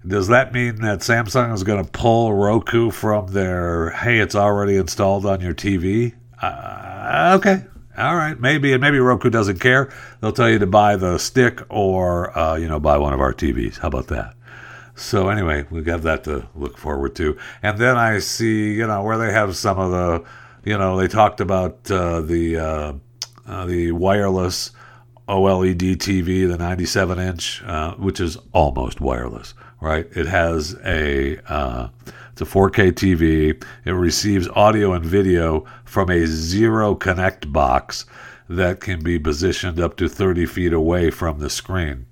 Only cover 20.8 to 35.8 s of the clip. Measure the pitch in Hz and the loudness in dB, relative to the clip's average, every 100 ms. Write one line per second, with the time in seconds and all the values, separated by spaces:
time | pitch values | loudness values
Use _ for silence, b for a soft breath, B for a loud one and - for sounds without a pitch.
20.8 | 95 95 92 104 107 - 92 95 90 - | 0 2 2 4 4 2 -2 0 -2 -6
21.8 | - 95 87 85 78 85 82 82 80 78 | -4 -2 0 -2 -2 -2 0 -2 -4 -4
22.8 | 76 69 - _ - - - 92 90 90 | -6 -10 -16 _ -16 -16 -14 -10 -4 -2
23.8 | 85 82 92 101 98 92 90 90 - B | -2 0 2 2 2 0 0 -4 -10 B
24.8 | B B B _ - 98 98 92 95 87 | B B B _ -4 2 4 4 2 2
25.8 | 92 90 - 95 87 92 92 85 87 92 | 0 -2 -2 -2 0 0 0 0 -4 -4
26.8 | 87 101 90 90 92 85 - - - 78 | -2 0 0 -2 -4 -6 -8 -10 -8 -6
27.8 | 80 - 95 92 87 76 - 92 73 64 | -6 -4 -4 -2 -4 -6 -2 2 2 0
28.8 | 64 - 67 60 60 55 - - B - | -4 -4 -4 -2 -6 -10 -16 -20 B -10
29.8 | 80 78 - 92 82 92 82 82 78 - | -4 -2 -2 -4 -2 0 0 0 -4 -8
30.8 | 95 80 76 69 69 - - 76 65 60 | -4 -2 0 0 -2 -4 -6 -4 -4 -6
31.8 | 60 - B B B - - 98 95 - | -8 -12 B B B -12 -2 4 4 6
32.8 | 95 85 95 85 80 78 78 - B B | 4 4 2 2 2 4 2 -2 B B
33.8 | 82 90 87 - 104 98 87 - 104 110 | -6 0 0 0 0 0 0 4 4 4
34.8 | 101 90 82 98 95 87 82 78 B B | 2 0 2 2 4 2 2 0 B B